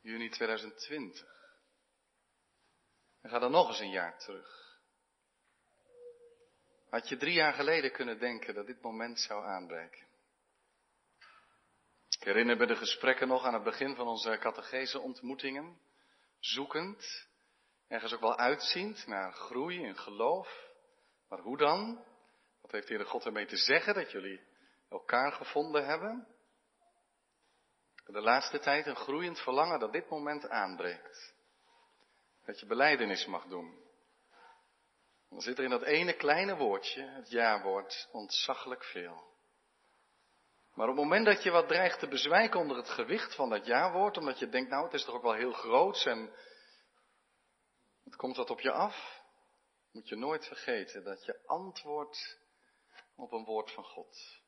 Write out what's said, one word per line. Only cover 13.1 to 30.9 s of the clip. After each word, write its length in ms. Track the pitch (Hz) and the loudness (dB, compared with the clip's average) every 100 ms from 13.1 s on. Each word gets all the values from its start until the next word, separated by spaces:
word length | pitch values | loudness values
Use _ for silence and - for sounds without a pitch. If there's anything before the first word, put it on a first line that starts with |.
| 131 127 | 2 2
nog 180 | 127 | 2
aan 80 | 127 | 0
het 100 | 113 | 0
begin 320 | 110 113 135 | -2 -2 -4
van 120 | 123 120 | -2 -4
onze 300 | 113 113 110 | -2 -2 -2
catechese-ontmoetingen. 1400 | 117 - - 131 131 139 123 123 123 135 135 139 165 175 _ _ _ _ _ _ | -2 -4 -6 -4 -4 -6 -8 -10 -10 -6 -6 -6 -12 -18 _ _ _ _ _ _
Zoekend, 880 | - 131 139 156 185 208 - - - _ _ _ _ _ _ | -4 -4 -2 -4 -4 -8 -12 -14 -16 _ _ _ _ _ _
ergens 260 | 117 113 | -4 -4
ook 60 | 113 | 2
wel 180 | 113 117 | 2 4
uitziend 680 | 123 - - 175 202 214 - | 4 4 0 -2 -2 -6 -6
naar 260 | 98 95 | -4 -4
groei 500 | - - 123 160 180 | -8 -8 -4 -4 -4
in 140 | 127 90 | -6 -8
geloof. 720 | - 101 120 180 180 - - - _ _ _ _ _ | -10 0 2 2 -4 -14 -18 -20 _ _ _ _ _
Maar 100 | 92 | -10
hoe 180 | 92 143 | -6 2
dan? 480 | 147 180 214 233 - - _ _ _ _ | 4 4 0 -8 -16 -20 _ _ _ _
Wat 100 | - | -10
heeft 160 | 107 - | -8 -4
de 60 | |
Heere 160 | 110 101 | -6 -4
God 160 | 117 | -4
ermee 200 | 113 107 | -4 -4
te 120 | 101 - | -4 0
zeggen 360 | - 156 208 | 4 4 4
dat 180 | 196 - | -2 -2
jullie 300 | 104 95 95 - _ _ _ _ | -8 -8 -12 -18 _ _ _ _
elkaar 420 | 95 - 123 139 | -10 0 2 2
gevonden 540 | 139 139 147 156 151 | -2 -4 -2 2 0
hebben? 420 | 139 160 202 240 - _ _ _ _ _ _ _ _ _ _ _ _ _ _ _ _ - | 0 -2 -2 -8 -12 _ _ _ _ _ _ _ _ _ _ _ _ _ _ _ _ -20
De 160 | - 104 | -10 -2
laatste 380 | 107 131 - 147 | 4 4 2 -2
tijd 260 | 143 147 | 2 2
een 100 | 147 | 0
groeiend 440 | 127 113 147 175 165 | -6 -4 -4 -4 -4
verlangen 400 | - 131 165 156 | 0 2 2 2
dat 120 | 110 | 0
dit 180 | 160 165 | -4 -4
moment 400 | 156 147 147 143 | -6 -4 -6 -2
aanbreekt. 840 | 117 95 87 87 | -2 -2 -2 -6